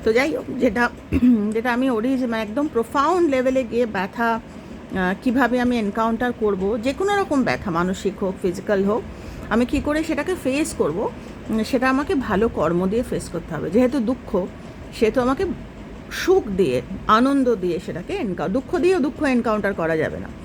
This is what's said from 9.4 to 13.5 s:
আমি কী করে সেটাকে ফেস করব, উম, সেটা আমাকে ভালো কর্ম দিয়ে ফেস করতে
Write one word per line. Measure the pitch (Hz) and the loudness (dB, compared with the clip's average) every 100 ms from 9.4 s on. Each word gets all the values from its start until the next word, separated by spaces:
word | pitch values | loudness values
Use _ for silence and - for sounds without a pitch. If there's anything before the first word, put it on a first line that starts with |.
| - | -2
আমি | 220 240 | 0 2
কী | 285 | 0
করে | 294 302 | 0 -2
সেটাকে | 320 311 302 370 | -2 -4 -2 -2
ফেস | 262 269 311 - | -2 -2 -2 0
করব, | 185 165 311 - - - - | 0 0 -4 -6 -14 -14 -4
উম, | 220 | -2
সেটা | 214 254 262 | 2 2 2
আমাকে | 262 294 359 | 2 0 -2
ভালো | 214 190 226 | 2 2 2
কর্ম | 233 160 175 190 | 2 2 2 2
দিয়ে | 226 | 0
ফেস | 240 - - | -2 -4 -4
করতে | 170 - | -8 -6